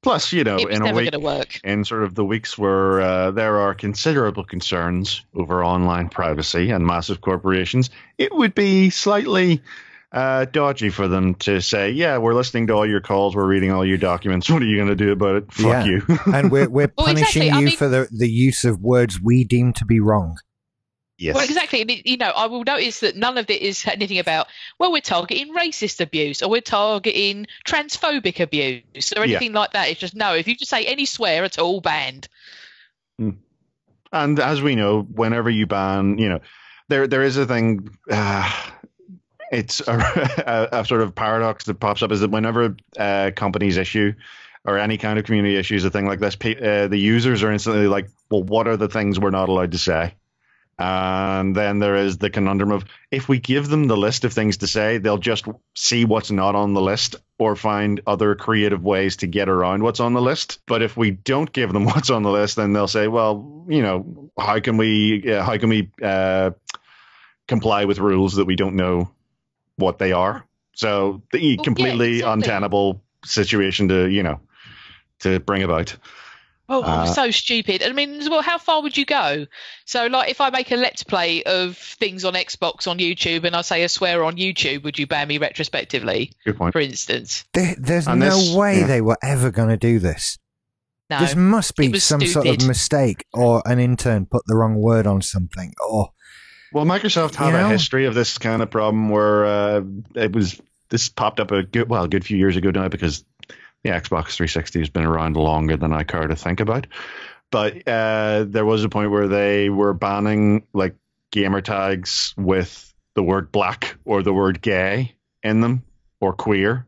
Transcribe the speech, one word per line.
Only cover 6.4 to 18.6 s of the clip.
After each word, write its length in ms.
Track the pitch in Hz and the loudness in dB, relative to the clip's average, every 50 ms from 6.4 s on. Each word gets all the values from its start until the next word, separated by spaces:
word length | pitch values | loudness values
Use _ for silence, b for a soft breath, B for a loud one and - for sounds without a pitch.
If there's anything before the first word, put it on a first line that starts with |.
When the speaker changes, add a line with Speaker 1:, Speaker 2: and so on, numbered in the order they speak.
| 78 - - 87 87 107 | -4 -2 0 0 0 0
Speaker 1:
and 160 | 117 95 85 | 0 0 0
massive 340 | 85 85 85 82 - 101 90 | 0 0 -2 -2 -4 -8 -6
corporations, 720 | - 95 92 90 95 95 92 92 92 87 - 127 127 127 B B B B B B | -2 -4 -4 -2 0 0 0 0 0 0 0 0 0 -2 B B B B B B
it 140 | 262 403 415 | -4 -2 2
would 200 | 320 247 214 - | 2 0 2 2
be 340 | - 202 196 190 190 190 190 | 2 2 4 6 6 6 4
slightly, 720 | 180 - - 202 208 202 165 135 - 190 185 180 170 143 B B B B B B B B B B - | 4 2 0 2 2 2 0 0 0 2 4 4 2 0 B B B B B B B B B B -4
uh, 320 | - 131 131 131 131 131 | -2 0 0 0 0 -2
dodgy 440 | 131 - 151 147 143 139 113 113 104 | 0 0 0 2 2 0 0 -2 -2
for 160 | 92 - 98 92 | 0 0 0 2
them 240 | 90 95 92 92 90 | 2 2 2 2 0
to 240 | - - - 101 92 | 0 0 0 0 0
say, 280 | 90 - - 104 98 101 | 0 0 0 0 0 0
"Yeah, 280 | 117 143 170 165 139 123 | 0 0 0 0 0 2
we're 160 | 113 117 117 | 2 2 2
listening 320 | 120 127 123 - 120 117 110 | 2 0 0 -2 -2 0 2
to 60 | 110 | 2
all 120 | 104 107 | 2 2
your 160 | 110 104 98 | 2 0 0
calls, 340 | 90 - 104 98 98 101 92 | 0 0 2 2 2 2 2
we're 120 | 101 98 95 | 2 2 4
reading 240 | 98 98 95 95 | 4 4 4 2
all 140 | 95 92 95 | 2 2 2
your 120 | 95 95 92 | 2 2 2
documents. 520 | 95 92 87 87 - 104 92 90 87 - | 2 0 0 0 0 -2 -2 0 2 2
What 120 | 165 160 | 2 2
are 40 | 123 | 2
you 120 | 110 107 101 | 2 2 2
gonna 180 | 104 101 101 | 2 0 2
do 160 | 92 104 101 | 2 2 2
about 240 | 101 92 101 98 95 104 | 2 2 2 2 2 0
it? 140 | 101 101 | -2 -4
Fuck 140 | - - 110 | -4 0 2
Speaker 3:
Yeah. 180 | 113 117 127 110 | 2 4 4 2
Speaker 1:
you." 180 | 101 92 101 101 - | 2 0 0 2 2
<laughs> 260 | 170 156 - 196 185 | 0 2 4 2 2
Speaker 3:
And 180 | 135 123 131 | 4 4 4
we're, 180 | 127 139 139 123 | 4 4 2 4
we're 220 | 120 139 143 139 _ | 2 2 0 0 _
Speaker 2:
Well, 120 | - 311 311 | 0 2 2
Speaker 3:
punishing 340 | - 156 151 147 147 156 156 | 4 4 2 2 2 2 2
Speaker 2:
exactly. 60 | 151 | 4
I 100 | 147 143 | 4 4
Speaker 3:
you 60 | 143 | 4
Speaker 2:
mean 100 | 143 135 - | 2 2 2
Speaker 3:
for 120 | 147 139 | 0 2
the, 180 | 127 131 131 - | 2 0 0 -2
the 180 | 117 110 123 120 | -2 0 0 0
use 340 | 113 117 127 135 123 - | 2 4 2 2 2 2